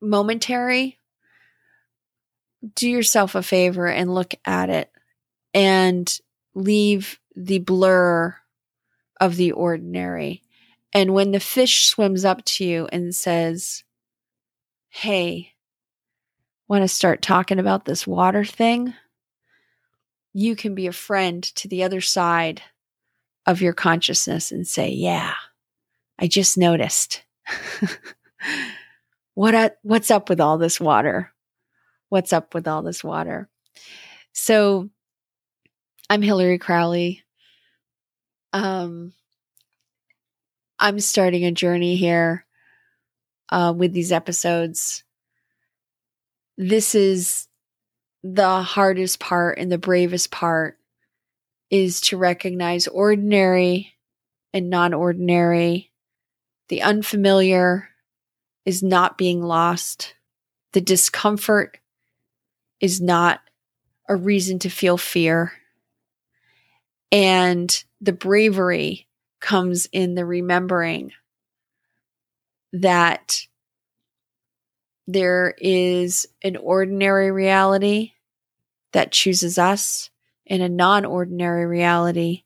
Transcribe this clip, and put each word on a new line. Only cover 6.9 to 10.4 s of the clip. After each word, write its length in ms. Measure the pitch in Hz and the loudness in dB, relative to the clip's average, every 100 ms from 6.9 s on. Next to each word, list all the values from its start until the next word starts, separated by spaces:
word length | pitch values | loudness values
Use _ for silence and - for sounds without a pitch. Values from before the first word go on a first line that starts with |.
| 202 196 - _ | 0 -2 -16 _
the 240 | - 180 190 | -16 -4 -4
blur 760 | 180 185 185 185 180 170 165 - _ _ _ _ _ _ _ _ | 0 2 4 4 4 2 -2 -6 _ _ _ _ _ _ _ _
of 180 | 190 175 | -2 2
the 160 | 180 | 0
ordinary. 920 | - 175 165 175 175 180 175 147 180 | 0 -2 -4 -6 -8 -8 -6 -8 -10